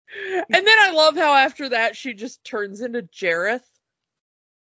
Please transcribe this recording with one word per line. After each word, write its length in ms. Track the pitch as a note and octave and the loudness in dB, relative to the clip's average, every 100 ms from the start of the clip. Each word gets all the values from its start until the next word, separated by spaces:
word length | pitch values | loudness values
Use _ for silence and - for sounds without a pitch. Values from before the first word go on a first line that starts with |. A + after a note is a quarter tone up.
| _ G4+ F#4+ | _ -14 -8
And 380 | F#4+ - F4 G4+ | -6 -2 0 4
then 100 | A4 | 4
I 120 | G4 | 4
love 240 | D#4+ D#4 D#4 | 4 2 4
how 180 | D4+ | 2
after 360 | C#4 C4+ - C4+ | 4 2 -2 -6
that 260 | A#3 A3+ A3+ | -2 -2 -4
she 180 | C4 | -12
just 300 | G3+ A#3+ - | -10 -14 -14
turns 380 | - A3 G3+ G3+ | -12 -8 -8 -8
into 200 | A#3+ A#3 | -8 -8
Jareth. 640 | F3+ - F#3 E3+ G3 B3 _ _ _ _ _ _ _ _ _ _ _ | -10 -6 -2 -2 -2 -4 _ _ _ _ _ _ _ _ _ _ _